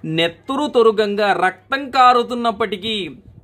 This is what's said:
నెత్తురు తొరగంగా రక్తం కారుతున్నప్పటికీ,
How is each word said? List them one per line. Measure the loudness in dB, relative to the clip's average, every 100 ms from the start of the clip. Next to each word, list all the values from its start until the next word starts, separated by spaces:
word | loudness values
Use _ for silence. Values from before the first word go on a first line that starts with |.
| -6
నెత్తురు | -2 -2 -4 -8 -4 0
తొరగంగా | 2 2 2 0 0 0
రక్తం | 2 0 -2 -6 -6 -2
కారుతున్నప్పటికీ, | 4 4 4 0 -4 -4 -2 -4 -6 -6 -6 -8 -12 -20 -20